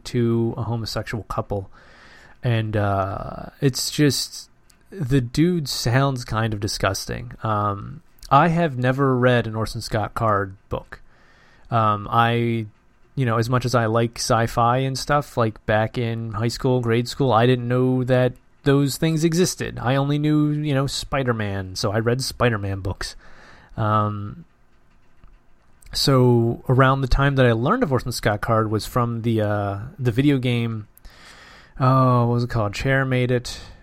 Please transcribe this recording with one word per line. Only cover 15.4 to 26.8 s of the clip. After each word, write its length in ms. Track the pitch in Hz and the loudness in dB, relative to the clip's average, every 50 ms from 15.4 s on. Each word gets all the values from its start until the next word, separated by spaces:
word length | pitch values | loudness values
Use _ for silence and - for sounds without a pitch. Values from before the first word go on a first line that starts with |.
| 113 110 110 - - | -2 -2 -2 -6 -2
back 320 | - 107 107 110 113 - 127 | 0 0 2 0 0 -2 -4
in 320 | 117 117 117 113 113 113 | -4 -4 -4 -6 -6 -6
high 160 | 104 104 117 | -4 -2 -2
school, 340 | 120 - - - 131 127 127 | -2 -2 -2 0 0 0 2
grade 260 | 117 117 113 123 120 | 2 2 0 0 0
school, 240 | - - - 139 127 | -2 -2 0 2 4
I 140 | 107 110 120 | 4 4 4
didn't 220 | 127 127 123 120 | 4 2 2 0
know 360 | 120 123 127 127 127 127 127 127 | 0 0 2 2 2 2 2 2
that 280 | 127 127 127 127 123 - - _ _ _ _ - | 2 2 4 2 2 0 -4 _ _ _ _ 2
those 340 | 143 139 139 143 135 - | 2 4 4 2 0 0
things 260 | - 170 160 160 151 160 | 0 0 0 0 2 0
existed. 540 | 170 165 175 180 - - - 117 113 120 120 | 2 2 2 0 0 0 -4 -6 -8 -6 -4
I 160 | 113 120 135 | -2 0 2
only 220 | 139 139 143 147 | 2 2 0 0
knew, 320 | 147 151 151 151 151 151 151 | 0 2 2 2 2 2 2
you 240 | 147 151 151 151 139 | 0 -2 -2 0 0
know, 140 | 135 139 | 0 0
Spider-Man, 880 | 127 - - - - 147 139 135 123 117 110 104 101 98 98 95 92 95 | -2 -4 -6 -6 -4 -4 -2 0 0 -2 -2 -2 -4 -4 -6 -6 -8 -6
so 160 | - - 101 | -4 -2 0
I 80 | 98 113 | 0 0
read 240 | 110 117 123 131 131 | 0 0 0 -2 -2
Spider-Man 560 | - - - 120 123 113 101 101 98 98 95 | -6 -2 0 0 0 0 0 -4 -4 -6 -6
books. 360 | 95 95 - - - - - - - - - - - - - - - - - | -6 -6 -6 -6 -8 -12 -12 -16 -20 -20 -20 -20 -20 -20 -20 -20 -20 -12 -6
Um, 680 | 113 110 107 107 107 107 104 104 101 101 101 64 - - _ _ _ _ _ _ _ _ _ _ _ - - - - - - - - _ - - _ _ _ - _ - - - | -2 0 2 2 2 2 0 -4 -6 -8 -10 -12 -14 -18 _ _ _ _ _ _ _ _ _ _ _ -20 -20 -20 -20 -20 -20 -20 -20 _ -20 -20 _ _ _ -20 _ -16 -10 -4
so 720 | - - 143 135 127 127 123 120 117 113 117 - - - | -2 2 4 4 6 6 6 6 4 4 2 -2 -2 -2
around 340 | - 127 131 | 0 4 4